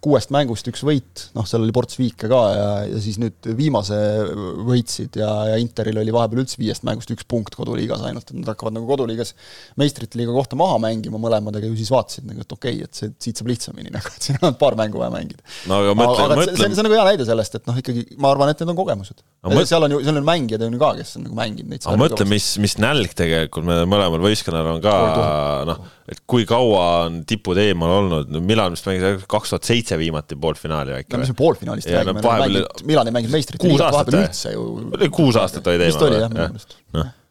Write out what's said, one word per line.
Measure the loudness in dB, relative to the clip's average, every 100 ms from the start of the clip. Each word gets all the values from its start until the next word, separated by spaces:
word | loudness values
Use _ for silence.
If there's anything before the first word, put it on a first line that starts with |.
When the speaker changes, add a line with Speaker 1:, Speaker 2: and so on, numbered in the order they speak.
Speaker 1:
kuuest | 4 2 2
mängust | 0 0 -2 -6
üks | -4
võit, | 0 0 -2 -18 -14
noh, | -8 -2
seal | 0
oli | 2
ports | 0 -2 -2
viike | -4 -4 0
ka | 4 4
ja, | 2 0 -2
ja | -4 -4
siis | -6 -4
nüüd | -6 -6 -8 -2
viimase | 0 0 0 -2 0 0 -2 -4 -8 -6 0
võitsid | 0 0 -6 -8 -4
ja, | -4 -2 0
ja | 0
Interil | -2 -4 -4 -2
oli | 0
vahepeal | 0 0 -2
üldse | -4 -4
viiest | -4 -4
mängust | -6 -8 -8
üks | -10
punkt | -4 -4 -4 -8
koduliigas | -8 -6 -4 -4
ainult, | -6 -10 -12
et | -12
nad | -10
hakkavad | -6 -8 -8
nagu |
koduliigas | -4 -2 -2 -4 -6 -10 -20 -20 -16 -2
meistrite | -2 -2 -10 -6
liiga | -2 -2
kohta | -2 0
maha | 0 2
mängima | 0 -4 -6 -6
mõlemad, | 0 0 0 -6
aga | -4
ju | -4
siis | 0
vaatasid | 0 0 -8 -12
nagu, | -12
et | -12
okei, | -8 -6 -6
et | -8 -10
see, | -10 -8
siit | -8 -6
saab | -4
lihtsamini | -4 -6 -12 -12 -10
nagu, | -10
et | -10 -4
siin | 0
on | 0 4
paar | 2 2
mängu | -2 -2
vaja | -4 -6
mängida. | -10 -14 _ -16 -2
Speaker 2:
No | 2
aga | 4 4
mõtle, | 4 4
Speaker 1:
Aga, | 4
aga | 4
Speaker 2:
mõtle | 2
Speaker 1:
see, | 2 0
see, | 2
see |
on | 4
nagu | 6
hea | 6
näide | 4 2
sellest, | 0 0 -4
et | -4
noh, | -4
ikkagi | -2 -6 -6 0
ma | 2 4
arvan, | 4
et | 2
need | -2
on | -2
kogemused. | -2 -4 -6 -16 _ _
Speaker 2:
Aga | 0 2
mõt-, | 4
Speaker 1:
Seal | 4 2
on | 2
ju, |
seal | 0 0
on | 2
mängijaid | 0 0 -2 -2
on | 0
ju |
ka, | 0 0
kes | -8 -12
on | -10
nagu | -6
mänginud | -6 -6 -10
neid | -10
Speaker 2:
Aga | 0
Speaker 1:
sarju | 2
Speaker 2:
mõtle, | 4 2
Speaker 1:
kõvasti. | 2 2
Speaker 2:
mis, | 0 0 0
mis | 2
nälg | 2 2 -2 -2
tegelikult | 0 2 0 -4 0
me | 2 4
mõlemal | 4 2 2 2
võistkonnal | 0 -2 -2 -2
on | 0
ka, | 2 4
Speaker 1:
Oi, | 4 2
tohutu. | 2 0 0 -2 -2
Speaker 2:
noh, | -6 -8 _ -18
et | -18 _
kui | 0
kaua | 2 2 4 4 4 4 0
on | -4
tipud | -4 -4 0 2
eemal | 4 2 2 2
olnud. | 2 0 -2
No | -4
Milan | 0 2 2 -2
vist | -4
mängis | 0 0 -2 -2
kaks | -4 -2
tuhat | -4 0
seitse | 0 2 -2
viimati | -2 -4 -6 -4
poolfinaali | -4 -4 -4 -4 -4 -8
äkki | -6
Speaker 1:
No | -4
Speaker 2:
või? |
Speaker 1:
mis | -4
me | 2
poolfinaalist | 2 2 -4 -8 -2
Speaker 2:
Ja | 0
Speaker 1:
räägime? | 0 0
Speaker 2:
no | 2
vahepeal | 2 2 0
Speaker 1:
Mängid, | -2 -6 0
Milan | 2 2
ei |
mänginud | 0 0 -2
meistrite | -2 0
Speaker 2:
kuus | 2 4
Speaker 1:
liigat | 4
Speaker 2:
aastat | 2
Speaker 1:
vahepeal | 2 2
Speaker 2:
või? | 2
Speaker 1:
üldse | -2 -6
ju. | -6 -6 -8 -8 0
Speaker 2:
Oli | 0
kuus | 4 4 4
aastat | 2 -2 0
olid | 2
Speaker 1:
Vist | 4 4
Speaker 2:
eemal | 4
Speaker 1:
oli, | 2
Speaker 2:
või? |
Speaker 1:
jah, | 0
minu | -2
Speaker 2:
Jah. | -4
Speaker 1:
arust. | -6 -16 -20 _ -4
Speaker 2:
Noh. | -4 -8 _